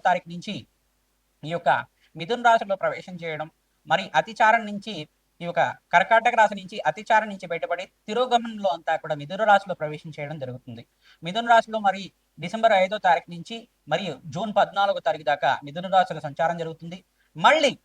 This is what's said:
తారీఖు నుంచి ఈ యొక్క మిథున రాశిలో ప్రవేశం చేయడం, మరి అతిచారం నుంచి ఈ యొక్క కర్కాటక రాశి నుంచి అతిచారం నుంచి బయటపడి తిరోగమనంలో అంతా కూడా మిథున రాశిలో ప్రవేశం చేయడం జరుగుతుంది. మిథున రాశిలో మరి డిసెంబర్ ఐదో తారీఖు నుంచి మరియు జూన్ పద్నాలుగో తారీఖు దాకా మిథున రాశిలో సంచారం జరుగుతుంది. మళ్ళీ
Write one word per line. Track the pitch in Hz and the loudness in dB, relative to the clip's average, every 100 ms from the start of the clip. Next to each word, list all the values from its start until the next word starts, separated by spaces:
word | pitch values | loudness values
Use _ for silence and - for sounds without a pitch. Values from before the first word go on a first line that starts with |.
| 190 | 2
తారీఖు | 180 165 | 2 -2
నుంచి | 175 214 175 - _ _ _ _ _ _ _ | -12 -10 -12 -14 _ _ _ _ _ _ _
ఈ | 147 170 | -8 -2
యొక్క | 170 135 120 _ _ 156 | 2 0 -2 _ _ -14
మిథున | 165 240 240 | -6 2 4
రాశిలో | 226 214 190 | 4 2 -2
ప్రవేశం | 165 135 180 180 | -2 -4 -8 -10
చేయడం, | 165 156 156 _ _ _ - | -8 -8 -8 _ _ _ -2
మరి | 165 190 151 | -2 2 0
అతిచారం | 202 214 220 226 214 | 0 4 4 4 0
నుంచి | 202 220 185 151 _ _ _ | -8 -10 -10 -12 _ _ _
ఈ | 170 | -4
యొక్క | 170 131 - _ | 0 0 -2 _
కర్కాటక | 175 190 226 233 233 | 2 6 4 4 4
రాశి | 208 208 | 4 2
నుంచి | 185 208 151 | -10 -4 -4
అతిచారం | 180 208 220 214 | -4 2 2 2
నుంచి | 196 175 | -6 -8
బయటపడి | 165 170 175 190 _ - | -6 -4 -4 -6 _ -6
తిరోగమనంలో | 214 254 240 233 220 196 165 | -2 2 0 -2 -4 -4 -2
అంతా | 165 160 | -2 -4
కూడా | 156 151 | -4 -8
మిథున | 143 190 220 | -8 -2 4
రాశిలో | 202 185 175 | 4 2 -6
ప్రవేశం | 151 151 165 151 | -8 -8 -12 -12
చేయడం | 143 156 | -10 -10
జరుగుతుంది. | 127 123 - 117 - _ _ _ | -10 -12 -14 -16 -18 _ _ _
మిథున | 165 208 233 | -8 -4 4
రాశిలో | 233 220 220 202 | 4 4 0 -2
మరి | 190 185 - _ - | -2 -8 -16 _ -14
డిసెంబర్ | 170 226 226 | -8 0 4
ఐదో | 196 185 208 | 4 2 0
తారీఖు | 185 170 - 170 | 2 2 0 -14
నుంచి | 170 233 - _ - | -12 -14 -16 _ -4
మరియు | 160 190 147 165 | -4 -4 -10 -10
జూన్ | 143 214 202 | -8 -2 0
పద్నాలుగో | 175 196 202 180 165 | 0 2 0 0 -2
తారీఖు | 156 151 | -2 -2
దాకా | 147 151 120 | 0 0 -2
మిథున | 143 151 185 190 | -6 -10 2 2
రాశిలో | 180 156 151 | 2 -2 -8
సంచారం | 143 165 170 | -4 -2 -2
జరుగుతుంది. | 165 160 165 185 _ _ _ 156 | -8 -10 -14 -16 _ _ _ 0
మళ్ళీ | 208 311 294 170 | 2 4 2 -2